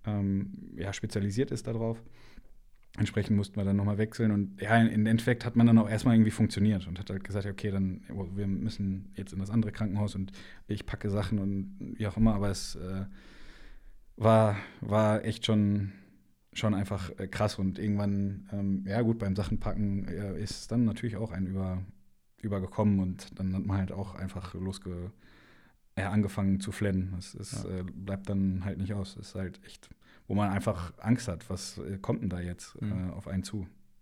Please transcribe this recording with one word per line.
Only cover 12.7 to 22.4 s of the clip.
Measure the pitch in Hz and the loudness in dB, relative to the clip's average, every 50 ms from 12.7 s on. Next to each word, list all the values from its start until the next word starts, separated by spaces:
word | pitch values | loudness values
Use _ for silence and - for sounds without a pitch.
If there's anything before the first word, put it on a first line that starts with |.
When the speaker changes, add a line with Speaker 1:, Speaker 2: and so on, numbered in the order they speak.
| - | -8
Speaker 1:
äh, | - 87 92 92 95 98 98 98 - - - - - - - - - - - - - - - - - - - - | -8 -8 -6 -6 -6 -6 -8 -10 -16 -20 -20 -18 -18 -18 -18 -16 -18 -18 -16 -16 -16 -18 -18 -20 -20 -20 -20 -6
war, | - 101 110 113 110 110 107 101 98 - - - - | 2 6 8 8 8 8 6 2 0 -6 -12 -12 -10
war | - - 101 110 107 107 107 107 - | -4 2 2 4 4 4 4 2 0
echt | 110 110 - - | -2 -4 -2 0
schon, | - 110 107 104 101 101 101 101 98 - - - - - - _ _ _ _ _ _ | 2 4 4 6 4 4 2 0 -4 -6 -12 -20 -20 -20 -20 _ _ _ _ _ _
schon | - - - 110 104 | -6 -2 0 0 2
einfach, | 95 101 - 107 98 95 85 - - | 0 0 -2 -2 -4 -4 -6 -6 -8
äh, | 98 92 | -8 -6
krass | - - 107 104 - - | -2 0 0 0 0 0
und | 95 95 95 - | -2 -2 0 0
irgendwann, | 107 104 104 101 101 101 101 98 98 98 101 98 - - | 0 0 2 2 2 2 2 2 0 0 -2 -6 -8 -8
ähm, | 104 101 101 98 98 95 98 | -6 -2 0 0 0 -2 -2
ja | 98 98 117 | -2 0 2
gut, | 120 110 113 113 | 2 2 2 2
beim | 107 98 95 | 0 0 0
Sachenpacken, | 101 95 80 107 - - - - 104 104 101 98 98 98 - | 0 0 0 0 0 0 -2 0 0 0 0 0 -2 -2 -4
äh, | 80 87 104 98 92 76 | -4 -4 -4 -4 -4 -4
ist | 107 104 | -6 -6
es | - - - | -8 -10 -6
dann | - 113 120 120 | -2 0 2 2
natürlich | 110 101 - - 120 110 | 2 2 0 -4 -4 -4
auch | 95 113 104 | -4 -6 -4
ein | 87 92 95 | -2 -4 -2
über, | 90 95 95 95 92 92 92 95 95 - - - - _ _ _ _ _ _ | -2 -2 -2 -2 -2 -2 -4 -6 -8 -14 -20 -20 -20 _ _ _ _ _ _